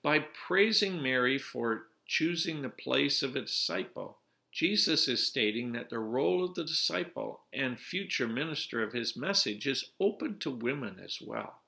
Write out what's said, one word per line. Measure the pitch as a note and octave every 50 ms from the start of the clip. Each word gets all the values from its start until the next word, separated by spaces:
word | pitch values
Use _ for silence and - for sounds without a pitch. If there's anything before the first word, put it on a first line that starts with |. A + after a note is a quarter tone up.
| -
By | D3 D3+ D3+
praising | D3+ - - - - - F3 F#3+ G3+ A3+ G#3+ - G#3 G3 F#3 E3 C#3
Mary | C3 C3 B2+ B2 B2 C3+
for | C3+ - - - B2 A#2 A#2 A2+ G#2+ - _ _ _ _
choosing | - - - D#3 E3 F3 E3+ - E3+ D#3+ D3+
the | C#3 B2
place | - - - C3 B2+ C3+ C#3+ C#3+ C#3 -
of | C#3 C3 B2+
a | C#3
disciple, | A#2+ - - - - - F2 F#2 F#2 - - - F#2+ - - _ _ _ _ _ _ _ -
Jesus | - D#3 F#3 G#3 G3+ D#3 - D#3+ - - -
is | A#2+ A2 -
stating | - - C3+ A2+ G#2+ G#2 A#2 B2 A#2+ A#2
that | A#2 A#2+ -
the | A#2+ A#2
role | A2 A2 A#2 C3 D3 E3+ F3+ F3+ F3+
of | F3+ F3+
the | F3+ D#3+
disciple | D3+ - - - - E2 F2+ F2+ - - - G#1+ A1 - - _ _
and | - C3 C3+ B2+ A#2+
future | A2+ - - - F#3 G3 F3+ - - B2+
minister | A2+ A2+ B2+ D3+ E3 D3+ - - - - A#2
of | A2 G#2 -
his | B2 A2+ - -
message | A2+ C3+ F3+ G3+ - - A#2+ G#2 G#2 -
is | C#3 C3 - - - _ _
open | F#3+ G#3 G#3 - - - G3+ -
to | - D3+
women | C3 A#2 A2+ A#2+ C#3 D3 B2+ G#2 F#2 F#2 F#2+
as | - - -
well. | - G#2+ A#2 A2+ G#2 G2 - - _